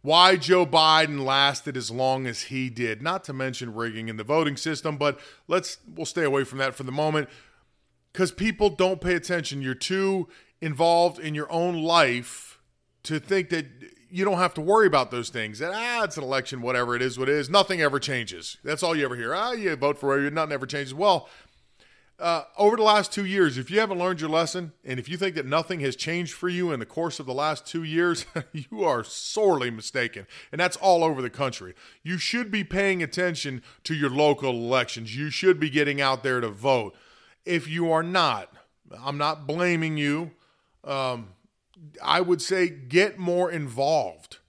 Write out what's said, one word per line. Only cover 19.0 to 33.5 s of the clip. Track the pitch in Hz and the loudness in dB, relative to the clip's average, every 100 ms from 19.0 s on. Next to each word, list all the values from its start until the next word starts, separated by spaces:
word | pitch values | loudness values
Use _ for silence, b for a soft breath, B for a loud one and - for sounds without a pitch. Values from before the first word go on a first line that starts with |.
ever | 139 123 | -2 -4
hear. | 117 170 | -6 -4
"Ah, | 233 | -4
you | 240 190 147 | -2 -2 0
vote | 143 143 | 0 0
for | 139 | 0
whatever, | 139 143 | 0 0
nothing | 156 156 | -2 -2
ever | 139 131 | -4 -6
changes." | 143 135 | -8 -8
Well, | 139 202 175 B B B B _ b b b b _ | 0 2 2 B B B B _ b b b b _
uh, | 170 165 - - | -2 -2 -4 2
over | 208 226 | 4 6
the | |
last | 214 214 196 | 6 4 2
two | - 190 | -6 -2
years, | 196 165 127 | 2 2 2
if | 127 | -2
you | 202 | 0
haven't | 220 180 | 0 0
learned | 180 175 | -2 -2
your | 156 | 0
lesson, | 160 170 180 170 _ - | 0 0 -4 -10 _ -8
and | 127 | -8
if | 131 | -8
you | 165 | -4
think | 190 156 | -4 -4
that | 131 | -2
nothing | 151 160 175 | -2 0 -4
has | 139 - | -4 -4
changed | 160 175 170 | -4 -4 -6
for | - 180 | -6 -4
you | 175 175 | -2 -2
in | 135 | -4
the | 110 | -6
course | - 165 - | -4 -4 -6
of | 131 | -6
the | |
last | 127 151 147 - | -2 -2 -4 -6
two | 165 | -8
years, | 160 160 175 170 - | -2 0 2 0 -4
<laughs> | 160 - | -10 -8
you | 151 131 220 180 | -12 -10 -2 0
are | 123 | 0
sorely | 110 - - 214 202 156 123 | -2 -10 -6 2 2 4 0
mistaken. | 113 - 135 120 104 95 B B | -6 -6 -4 -4 -6 -18 B B
And | 147 | -2
that's | 180 - | -2 2
all | 190 170 | 4 6
over | 160 135 | 4 0
the | 123 | -6
country. | - 135 - 92 - B B | -4 -4 -4 -16 -18 B B
You | 156 180 | -8 -6
should | - 233 226 | -4 -4 -2
be | 208 | -4
paying | 175 185 196 185 | -2 0 2 0
attention | 156 - 180 160 143 | -2 -2 -2 -2 -6